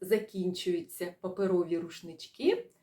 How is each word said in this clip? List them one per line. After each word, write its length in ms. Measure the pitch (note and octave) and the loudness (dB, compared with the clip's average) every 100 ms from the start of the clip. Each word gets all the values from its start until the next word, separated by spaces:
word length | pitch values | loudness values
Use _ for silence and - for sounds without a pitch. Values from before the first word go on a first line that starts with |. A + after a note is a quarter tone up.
закінчуються 1120 | F#3 G#3+ G#3+ F#3+ F3+ F3+ F3+ E3+ E3 - F3+ - | 2 2 2 -2 -2 0 0 0 -2 -6 -8 -6
паперові 560 | F#3 F#3 F#3+ F3+ E3 E3+ | -6 -2 2 2 2 0
рушнички, 880 | F3 - E3+ E3 - - D#4 A#4+ - _ | -4 -10 -14 -14 -16 0 2 2 -2 _